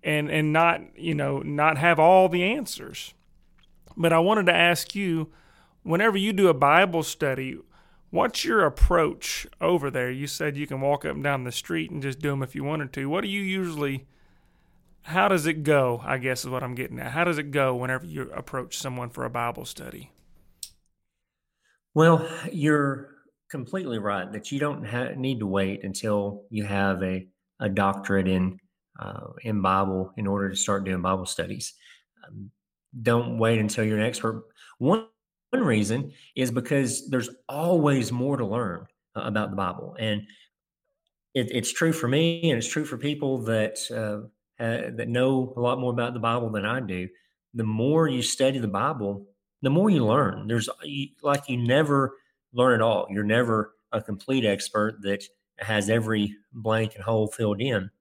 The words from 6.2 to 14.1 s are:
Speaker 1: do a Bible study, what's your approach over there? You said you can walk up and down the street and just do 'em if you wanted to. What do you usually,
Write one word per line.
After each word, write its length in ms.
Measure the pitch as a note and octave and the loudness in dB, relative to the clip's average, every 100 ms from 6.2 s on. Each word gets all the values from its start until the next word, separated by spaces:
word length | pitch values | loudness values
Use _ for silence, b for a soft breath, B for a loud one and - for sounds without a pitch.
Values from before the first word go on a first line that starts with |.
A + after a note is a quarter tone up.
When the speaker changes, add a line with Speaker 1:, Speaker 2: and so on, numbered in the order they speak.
| G3+ | 0
Speaker 1:
do 140 | G3 F#3+ | 4 4
a 60 | |
Bible 500 | C#3+ C#3+ D#3 G3 E3 | 6 6 8 6 2
study, 540 | D3+ - D3 B2+ C3 - - b b b b | -2 -2 -2 -2 -6 -10 -16 b b b b
what's 340 | E3+ B3 - | 0 0 0
your 220 | - A3+ E3 | 0 4 2
approach 800 | C#3 - F3 D#3 - - - - - | 6 6 6 2 -2 -8 -8 -10 -4
over 300 | E3 F3 C#3+ | 0 2 0
there? 200 | C3 B2 | -4 -4
You 140 | C3 C#3 | -4 -8
said 320 | - D#3 C#3+ | -4 -4 -4
you 100 | C#3+ | -6
can 140 | C3+ | -4
walk 240 | C#3 C#3+ D#3 | 0 0 -2
up 80 | |
and 100 | C#3+ | -4
down 200 | C#3+ C#3 | -2 -2
the 80 | B2 | -4
street 400 | - - E3 D#3+ | -8 -6 -6 -6
and 100 | D#3 | -6
just 180 | C#3 C3 | -6 -4
do 120 | D3 | -4
'em 120 | C#3 | -4
if 120 | C3+ C3+ | -6 -6
you 80 | |
wanted 280 | C#3 D#3 C#3 | -6 -4 -6
to. 120 | C#3 C#3 | -6 -4
What 160 | E3+ | -4
do 60 | G#3 | -4
you 140 | G3+ | -4
usually, 680 | F#3+ F#3+ F3+ D3+ C#3+ C3+ C3 | -4 -2 -4 -2 -4 -4 -10